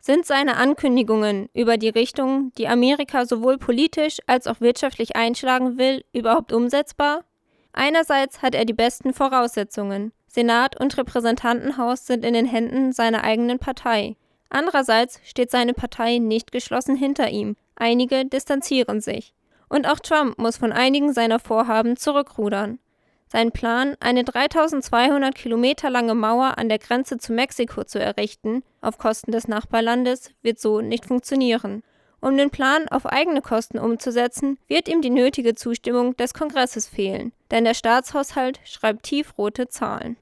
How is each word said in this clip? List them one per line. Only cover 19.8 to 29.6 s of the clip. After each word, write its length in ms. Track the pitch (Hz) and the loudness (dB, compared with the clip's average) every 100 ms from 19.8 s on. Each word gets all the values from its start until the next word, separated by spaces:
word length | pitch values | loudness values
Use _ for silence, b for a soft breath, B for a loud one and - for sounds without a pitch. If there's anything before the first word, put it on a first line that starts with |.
| 269 | 2
auch 120 | 302 | 0
Trump 380 | - 311 277 - | 2 2 2 0
muss 200 | 226 233 | -4 0
von 160 | 233 | -2
einigen 400 | - 254 277 285 | 2 2 4 2
seiner 260 | 254 233 226 | 2 2 2
Vorhaben 560 | - 220 233 220 226 247 | 0 0 2 2 0 0
zurückrudern. 840 | - 285 277 - 208 202 202 240 _ _ _ _ _ | 0 0 -2 -4 -2 -2 -4 -8 _ _ _ _ _
Sein 240 | 226 226 | 0 0
Plan, 440 | - 233 233 277 277 | 0 -2 0 0 -2
eine 240 | - 247 | 0 0
dreitausendzweihundert 1080 | 247 262 285 330 320 302 - 233 254 285 269 | 0 0 0 2 0 0 0 2 4 2 0
Kilometer 560 | 269 254 226 247 285 277 | -2 -4 0 2 0 -2
lange 240 | 247 233 | 0 0
Mauer 460 | 226 214 233 262 - | 0 2 2 2 0
an 100 | 226 | -2
der 80 | 214 | -2
Grenze 400 | - 240 269 247 | 0 -2 -2 -6
zu 160 | - | -4
Mexiko 500 | 233 269 - 233 - | -2 -2 -2 -6 -4
zu 140 | 190 208 | -8 -2
errichten, 640 | 208 202 208 - 220 233 - _ | -2 -2 -6 -6 -4 -4 -6 _
auf 200 | - 214 | -8 -4
Kosten 320 | 226 220 - | -4 -4 -4
des 160 | 226 233 | -4 -2
Nachbarlandes, 840 | 214 | -6